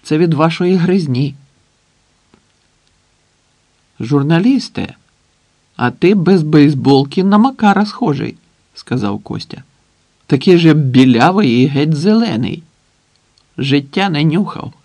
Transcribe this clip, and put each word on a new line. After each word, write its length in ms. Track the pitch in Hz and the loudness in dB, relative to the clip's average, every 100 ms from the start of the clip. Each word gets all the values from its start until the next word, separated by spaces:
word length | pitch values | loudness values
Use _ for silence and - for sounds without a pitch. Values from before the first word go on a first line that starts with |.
Це 160 | - 156 | -2 0
від 160 | 175 | 0
вашої 420 | 143 160 165 180 190 | 2 0 0 0 0
гризні!» 580 | 170 190 151 123 143 - _ _ _ _ _ _ _ _ _ _ _ _ _ _ _ _ _ _ _ _ _ _ _ _ _ _ | 0 0 -2 -4 -4 -8 _ _ _ _ _ _ _ _ _ _ _ _ _ _ _ _ _ _ _ _ _ _ _ _ _ _
«Журналісте, 920 | 113 143 139 165 214 262 - - 95 - _ _ _ _ _ _ _ - | -4 -2 0 0 2 0 -4 -10 -10 -12 _ _ _ _ _ _ _ -6
а 140 | 120 | -6
ти 240 | 120 175 | 0 0
без 280 | 208 165 190 | 2 2 2
бейсболки 840 | 156 151 143 139 120 139 139 190 | 2 4 4 2 2 2 0 -2
на 140 | 190 208 | 0 2
Макара 480 | 247 262 208 196 208 | 2 0 0 0 -2
схожий», 500 | - 226 135 113 - _ _ _ | -4 -4 -4 -6 -12 _ _ _
сказав 460 | - - 123 101 101 | -20 -8 -6 -6 -8
Костя. 420 | - 107 - - - _ _ _ _ _ _ | -10 -12 -12 -18 -20 _ _ _ _ _ _
«Такий 320 | 139 160 170 | -2 2 4
же 160 | 165 | 4
білявий 880 | 151 135 123 131 117 139 190 175 117 | 2 2 4 4 4 2 2 0 2
і 40 | 131 | 0
геть 300 | 139 156 151 | 0 -2 -2
зелений. 680 | 180 220 226 - 90 - - _ _ _ _ _ _ _ _ - | 0 0 0 -4 -6 -8 -16 _ _ _ _ _ _ _ _ -10
Життя 500 | 135 143 135 - 196 | -2 -2 -2 -4 -4
не 160 | 151 | 0
нюхав». 480 | 156 160 185 - - - | 0 0 -4 -8 -14 -18